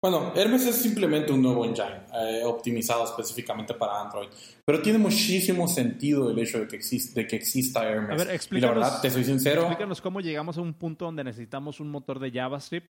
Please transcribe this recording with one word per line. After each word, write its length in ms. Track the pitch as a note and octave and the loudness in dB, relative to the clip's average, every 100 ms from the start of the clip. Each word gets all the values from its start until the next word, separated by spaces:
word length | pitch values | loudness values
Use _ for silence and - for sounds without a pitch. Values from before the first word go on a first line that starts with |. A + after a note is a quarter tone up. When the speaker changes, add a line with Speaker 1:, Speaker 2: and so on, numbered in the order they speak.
Speaker 1:
Bueno, 300 | F#3+ E3+ F3 | 4 2 2
Hermes 320 | F3 G#3+ B3+ B3+ | 2 4 4 4
es 120 | A3+ | 2
simplemente 560 | A3 G#3 F3 D3+ D3+ | 2 2 2 2 4
un 80 | C3+ | 4
nuevo 240 | B2+ A#2+ A2+ | 6 4 0
engine, 400 | A2 G2+ - - | -2 -4 -6 -8
eh, 280 | A#2 A2 A2+ A#2+ | -4 -2 0 -2
optimizado 580 | A#2+ A#2+ A#2 A#2 A#2 | -2 -2 -2 0 0
específicamente 720 | A#2 - A2 - - G#2+ G#2+ | 0 -4 -8 -8 -8 -8 -6
para 260 | - G#2+ G2+ | -4 -4 -4
Android. 300 | G#2 G#2+ G2+ - - - - | -6 -8 -10 -14 -20 -8 0
Pero 160 | D3+ | 2
tiene 160 | G#3+ A3 | 4 4
muchísimo 680 | G#3+ - - F#3 F3+ F3+ F3 | 4 4 2 2 2 2 2
sentido 640 | - A#2+ - C#3+ C#3+ B2 | 2 0 0 0 2 2
el 80 | A2+ | 0
hecho 180 | A2+ A#2 | -2 -2
de 120 | G#2+ | -4
que 80 | G#2 | -6
exis-, 360 | - B2 - | -4 -4 -2
de 140 | A#2+ A2 | -4 -2
que 80 | A2 | -2
exista 500 | - C3 B2+ B2+ A2 | -2 0 0 0 0
Hermes. 360 | G#2+ G#2 D3+ | 0 -2 -2
Speaker 2:
A 20 | |
ver, 40 | F3+ - - | -2 -4 -2
Speaker 1:
Y 120 | - | 2
la 80 | B2 | 4
verdad, 60 | A2+ B2 | 4 2
Speaker 2:
explícanos, 140 | - | 2
Speaker 1:
te 80 | C3+ | 0
soy 160 | B2+ B2+ | 2 2
sincero. 380 | C3+ C3+ D3+ | 2 4 4
Speaker 2:
explícanos 360 | E3+ E3+ G3+ E3+ | 2 0 -4 -4
cómo 220 | F#3 F#3+ | -6 -4
llegamos 360 | E3+ D3+ D#3+ E3 | -4 -4 -4 -4
a 40 | |
un 120 | E3+ | -6
punto 300 | D#3+ E3+ D#3 | -6 -8 -6
donde 220 | E3+ D#3+ C3 | -6 -6 -8
necesitamos 560 | A2+ A2+ C#3 C#3+ C#3 | -8 -10 -10 -10 -10
un 80 | D3+ | -10
motor 300 | C#3+ C3+ C3 | -10 -8 -6
de 120 | C3 | -4
JavaScript 560 | B2 B2+ C#3 - E3+ - | -4 -4 -6 -8 -10 -10